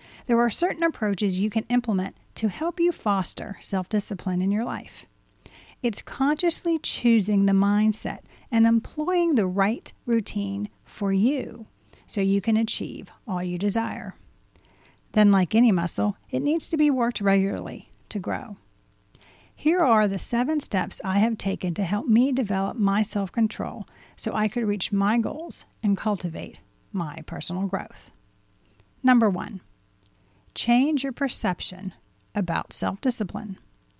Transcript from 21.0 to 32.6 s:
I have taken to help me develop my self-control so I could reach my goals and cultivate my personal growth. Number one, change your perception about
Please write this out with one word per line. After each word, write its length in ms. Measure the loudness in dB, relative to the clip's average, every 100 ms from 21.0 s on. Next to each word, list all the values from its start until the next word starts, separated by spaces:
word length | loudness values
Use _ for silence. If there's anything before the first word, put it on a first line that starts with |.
I 140 | -2 2
have 180 | 2 0
taken 380 | -2 -2 -4
to 80 | -2
help 240 | -2 -2 2
me 240 | 4 4
develop 460 | 2 0 -2 -2 0
my 260 | 0 2
self-control 840 | 0 -2 -4 0 -2 -2 -8 -8 -12 -16 -20 -8
so 160 | -6
I 140 | -2 -2
could 180 | -2
reach 280 | -2 -2 -2
my 260 | 0 2 2
goals 480 | 0 -4 -8 -10 -12 _
and 160 | -2 0
cultivate 640 | 0 -2 -4 -8 -10 -14 _ _ _
my 300 | -6 -6 -8 -10
personal 400 | -8 -6 -4 -4
growth. 460 | -4 -8 -14 -20 _ _ _ _ _ _ _ _ _
Number 260 | 2 4 4
one, 320 | 0 -6 -12 -16 _ _ _ _ _ _ _ _
change 500 | -6 2 4 4 0
your 80 | -2
perception 800 | -2 -2 0 -2 -2 -6 -8 -10 -10 _ _ _
about 400 | -4 -2 -2